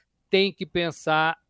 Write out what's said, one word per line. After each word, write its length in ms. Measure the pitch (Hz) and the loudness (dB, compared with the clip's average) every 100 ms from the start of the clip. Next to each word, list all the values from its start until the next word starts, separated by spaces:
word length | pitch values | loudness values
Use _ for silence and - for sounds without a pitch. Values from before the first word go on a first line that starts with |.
| _ _ _ | _ _ _
tem 200 | 190 196 | 0 0
que 160 | - 175 | -2 -6
pensar 680 | 175 170 - - 156 156 165 _ | -4 -4 -4 0 2 2 -2 _